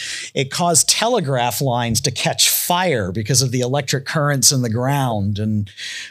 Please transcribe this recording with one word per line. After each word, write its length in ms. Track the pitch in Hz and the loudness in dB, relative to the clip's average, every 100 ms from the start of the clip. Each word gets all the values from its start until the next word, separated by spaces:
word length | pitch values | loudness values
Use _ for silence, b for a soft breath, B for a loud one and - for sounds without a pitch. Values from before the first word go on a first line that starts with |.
| B B B - | B B B -4
It 160 | 135 | -4
caused 360 | - 175 165 - | 0 2 4 2
telegraph 720 | - 226 247 139 127 120 - | 2 2 0 0 0 0 0
lines 400 | 139 120 117 107 | 0 2 2 0
to 100 | 123 | -2
catch 380 | - 165 - - | -2 -2 2 2
fire 640 | - - 180 185 127 95 | 2 0 0 2 0 0
because 300 | 92 110 135 | -4 0 2
of 100 | 135 | 2
the 100 | 123 | 0
electric 440 | 123 139 139 139 - | 0 -2 -2 -4 -2
currents 460 | 160 143 143 - | -2 0 2 2
in 100 | 135 | 2
the 80 | 120 | 0
ground. 720 | 110 127 143 131 107 98 101 | 0 0 2 2 0 -2 -2
And, 300 | 107 107 98 B B B B | 0 0 -2 B B B B